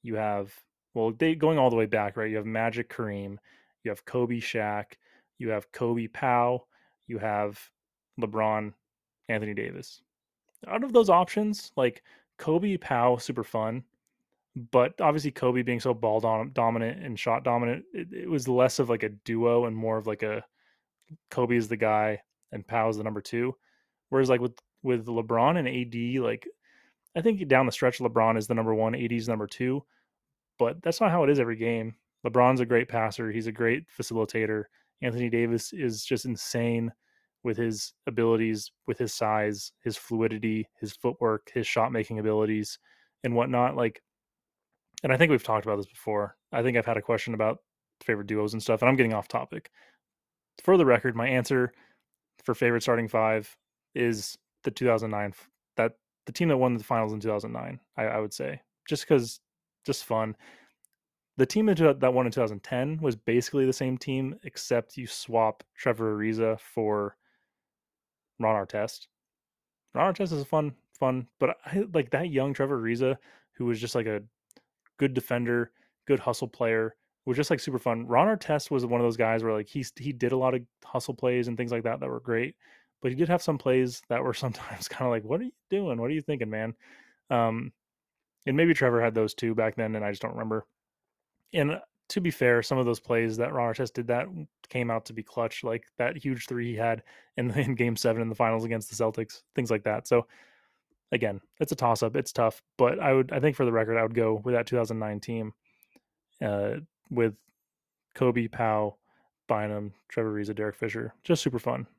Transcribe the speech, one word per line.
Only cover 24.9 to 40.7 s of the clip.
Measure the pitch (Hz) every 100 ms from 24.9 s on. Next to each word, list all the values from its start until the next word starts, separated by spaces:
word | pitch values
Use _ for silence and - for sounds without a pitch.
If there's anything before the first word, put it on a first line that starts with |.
| 123 110
LeBron | 117 113 117 131 175
and | 127
A | 127
D, | 120 117 120 131
like, | 117 113 - - _ _ _ _ _ 170
I |
think | 190 202 156
down | 131 127
the |
stretch, | - 127 -
LeBron | 123 117 113 113
is | 107
the | 117
number | 113
one, | 110 110 120
A | 117
D | 120
is | 113
number | 110 104
two, | - 127 139 - _ _ _ _ _ _ _
but | 120 165
that's | 165 165
not | 214
how | 170
it | 143
is | 143
every | 117 113
game. | 113 117 113 113 _ _ 120
LeBron's | 123 123 131
a | 120
great | 120 123
passer. | 117 110 101 113
He's | 107 113
a |
great | 107 117 135 170
facilitator. | - 117 113 107 113 107 107 104 _ _ _
Anthony | 127 117 120
Davis | 117 117 113 -
is | 190 131 110 -
just | 127 127
insane | 113 - 120 117 117 117 - _ _ _ _
with | 123 113
his | 117 107 - _ -
abilities, | 117 113 113 113 110 - _ -
with | 131
his | 120
size, | - 110 107 107 104 - _
his | 120 110
fluidity, | - 113 113 107 110 110 107